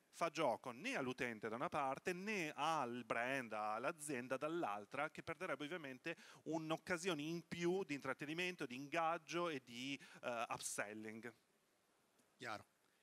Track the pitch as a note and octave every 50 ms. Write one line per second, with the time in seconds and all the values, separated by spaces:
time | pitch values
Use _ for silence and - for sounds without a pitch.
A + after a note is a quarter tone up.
0 | _ _ - - F3 E3+ D3+ D#3 D#3+ C3 A2 F#2+ - C3 A#2+ A#2 F3 B3+ C4+ G3
1 | C#3 B2 B2+ - C#3 B2 A#2 G#2+ - A2+ G#2+ A#2+ D3 F3+ - D#3 C#3 C3+ C#3 C#3
2 | - F#3 F3+ F3 F#3+ G#3+ A3 G3 E3 D3+ C#3+ - C#3+ D#3+ E3 D#3 C3+ A#2+ A#2+ B2
3 | A#2 A2+ B2+ A#2 A#2+ B2+ C3+ C#3 B2 A2+ G#2+ G#2+ G#2+ G#2+ G#2+ A2 B2 D3 F3 D#3+
4 | D3 D3+ D3 A#2+ B2 B2+ C3 C3 D3 D3+ E3 F3 D#3 G#2+ G2+ G#2 G#2 - - C3
5 | D3 D#3 - - D3+ - D#3+ D3 F3+ F3+ D3 C3+ D3 C#3+ F3 F3+ D#3 C3+ C3 B2+
6 | - E3 E3 - - - - - - C#3+ D#3 D#3+ D#3+ D#3 D#3+ D#3+ - - F3+ E3
7 | E3+ F#3+ E3+ D3 C#3+ D#3+ E3+ E3+ D#3+ - - F3 F3 E3+ F3+ G3 G3 - D3 C3+
8 | A#2+ C3 B2 - D3+ C#3+ D#3+ E3 F3+ F3+ F3+ - D#3 B2+ A#2+ B2+ C#3+ C#3+ C#3 E3+
9 | E3 D#3+ E3+ E3+ D#3 C#3+ D3+ E3+ F3 F3 D#3 C3 - A#2 A#2+ A#2+ B2+ C3+ C#3 -
10 | - - - B2+ - B2 A#2+ A2+ A#2 - A#2+ A#2+ - - - - A2+ G#2 A2 A2
11 | G#2+ A2 G#2+ A2+ A2 A#2+ A2+ - _ _ _ _ _ _ _ _ _ _ _ _
12 | _ _ _ _ _ _ _ - B2+ A#2+ G#2+ G2+ - - _ _ _ _ _ _